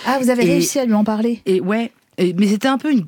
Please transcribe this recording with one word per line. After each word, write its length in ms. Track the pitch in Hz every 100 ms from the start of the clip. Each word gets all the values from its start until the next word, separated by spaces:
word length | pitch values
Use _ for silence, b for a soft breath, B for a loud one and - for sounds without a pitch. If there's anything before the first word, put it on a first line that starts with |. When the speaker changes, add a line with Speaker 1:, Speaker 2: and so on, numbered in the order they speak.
| 226
Speaker 1:
Ah, 120 | 269
vous 100 | 247
avez 160 | 240 180
Speaker 2:
Et 60 |
Speaker 1:
réussi 260 | 170 170 285
à 60 |
lui 100 | 247
en 100 | 214
parler ? 360 | 214 214 233 233 -
Speaker 2:
Et 140 | 185
ouais. 320 | 180 220 226 - _ -
Et, 140 | 180
mais 140 | 175 196
c'était 220 | 208 262
un 100 | 269
peu 120 | 311
une, 140 | 262